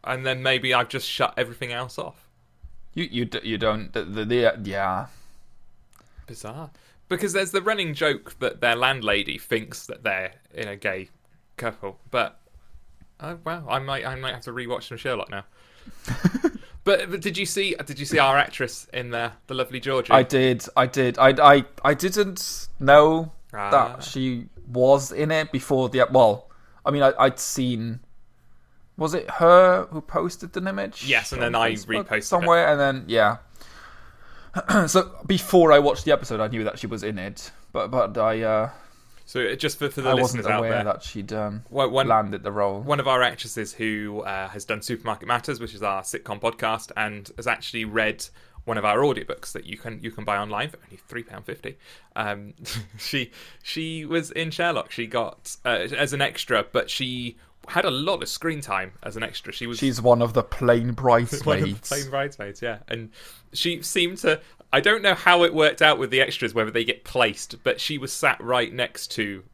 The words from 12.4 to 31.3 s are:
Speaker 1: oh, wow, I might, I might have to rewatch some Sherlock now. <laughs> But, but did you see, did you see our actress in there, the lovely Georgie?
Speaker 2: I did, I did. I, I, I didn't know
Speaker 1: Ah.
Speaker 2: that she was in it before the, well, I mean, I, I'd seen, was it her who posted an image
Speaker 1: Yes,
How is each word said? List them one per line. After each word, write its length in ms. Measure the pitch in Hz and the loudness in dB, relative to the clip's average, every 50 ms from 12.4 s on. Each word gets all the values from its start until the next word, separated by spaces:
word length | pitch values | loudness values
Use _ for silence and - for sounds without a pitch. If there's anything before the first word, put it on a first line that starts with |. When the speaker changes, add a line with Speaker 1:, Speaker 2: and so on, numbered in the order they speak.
| _ _ - - - - - - - - - - - - _ _ | _ _ -20 -20 -20 -20 -20 -20 -20 -20 -20 -20 -20 -20 _ _
Speaker 1:
oh, 180 | 143 156 170 170 165 | -14 -14 -14 -10 -10
wow, 200 | 160 165 170 151 123 | -10 -10 -8 -6 -4
I 100 | 127 135 | -4 -4
might, 260 | 135 139 139 131 110 | -4 -6 -8 -6 -6
I 120 | 127 131 | -8 -8
might 180 | 131 131 131 127 | -8 -8 -8 -8
have 80 | 123 - | -8 -12
to 80 | 127 | -12
rewatch 320 | 117 127 123 117 123 - - - | -10 -10 -8 -6 -8 -8 -8 -12
some 100 | 120 113 | -16 -8
Sherlock 320 | - 135 123 104 - - | -6 -6 -4 -4 -6 -8
now. 140 | - 98 - - _ _ - _ - - - - - - - | -10 -14 -14 -16 _ _ -20 _ -20 -20 -20 -20 -20 -14 -8
<laughs> 440 | - 123 - - 180 - 262 - 302 - - - - - - - | -8 -8 -2 -2 -2 -2 0 -4 -4 -4 -4 -16 -16 -18 -4 0
But, 260 | 196 202 - - 180 | 2 2 2 0 -6
but 100 | 180 185 | -8 -6
did 160 | 160 202 165 | -6 -6 -4
you 100 | 190 196 | -4 -6
see, 280 | - - 202 196 190 - - 143 | -4 -2 -2 -2 -2 -4 -6 -8
did 140 | 139 139 127 | -10 -10 -10
you 80 | 143 | -8
see 140 | - - 151 | 0 2 4
our 180 | 139 135 135 143 | 4 6 4 4
actress 480 | - - - - 131 120 - - - - | 2 0 -4 -8 -8 -8 -8 -14 -16 -10
in 180 | - 123 123 120 | -10 -8 -8 -6
there, 220 | 117 117 117 117 107 - _ - | -6 -6 -6 -6 -8 -14 _ -10
the 60 | 131 | -6
lovely 260 | 131 127 - 127 127 | -6 -6 -6 -6 -8
Georgie? 320 | - 135 135 127 120 - | -4 -2 -2 -2 4 6
Speaker 2:
I 100 | - 135 | 6 6
did, 420 | 127 - 143 131 131 131 123 117 - - - | 6 6 2 2 4 4 2 0 -4 0 2
I 100 | - 127 | 2 2
did. 320 | 127 - 135 131 123 117 - | 2 2 0 0 0 4 6
I, 120 | 131 135 | 6 6
I, 340 | 135 131 147 143 143 139 127 - - - - | 8 10 10 10 10 10 6 -2 -10 0 0
I 100 | 139 147 | 0 2
didn't 760 | 139 175 190 185 208 208 196 180 - - - - - - - - - | 2 -2 -2 0 0 0 0 -2 -8 -10 -10 -8 -8 -10 -8 -6 0
know 540 | - 135 143 151 151 156 160 160 160 156 - - - - | 6 10 10 10 10 8 6 2 -2 -4 -10 -16 -18 -14
Speaker 1:
Ah. 180 | - 107 101 101 139 139 117 117 123 | -8 -6 0 4 4 4 4 4 -2
Speaker 2:
that 80 | - - | -10 -12
she 420 | - - 135 131 131 123 120 123 - - - - - | -10 -6 -4 -4 -2 -4 -6 -8 -14 -18 -18 -16 -6
was 420 | 120 123 127 131 139 139 135 131 | 0 4 6 8 6 6 4 -4
in 220 | - 117 151 156 | -4 -2 0 2
it 180 | 160 156 156 156 | 2 0 0 0
before 380 | - 131 - - 143 131 131 120 | -4 -6 0 0 2 2 2 2
the, 180 | 127 127 120 - | 0 0 0 4
well, 360 | 131 131 120 107 101 104 - - - - - - - - _ | 6 6 6 6 6 2 -6 -20 -20 -20 -20 -20 -20 -6 _
I 80 | 143 | -2
mean, 100 | 143 143 | 2 4
I, 100 | 139 135 - - | 4 4 6 6
I'd 220 | 135 135 131 - | 2 2 2 -2
seen, 580 | - - - 135 127 123 120 110 113 117 110 123 - - - - - - _ _ _ - - - - _ _ - - _ _ | -8 -6 -4 -2 -2 -2 -2 -4 -6 -8 -10 -12 -14 -20 -20 -20 -20 -20 _ _ _ -20 -20 -20 -20 _ _ -20 -20 _ _
was 180 | - 156 156 170 | -4 -4 -2 -2
it 140 | - - - | -4 -4 -6
her 580 | - - 170 170 175 180 185 185 180 190 185 - | -2 4 8 10 10 10 10 8 6 4 0 -4
who 100 | 160 156 | -10 -12
posted 560 | - - - 170 165 180 - - - 180 - | -12 -4 -4 -2 -2 -2 -6 -10 -16 -10 -8
an 120 | 190 180 196 | -8 -6 -6
image 340 | 196 196 - - - - - | -6 -6 -8 -8 -10 -10 -2
Speaker 1:
Yes, 280 | 139 131 113 113 - | 2 2 2 2 -2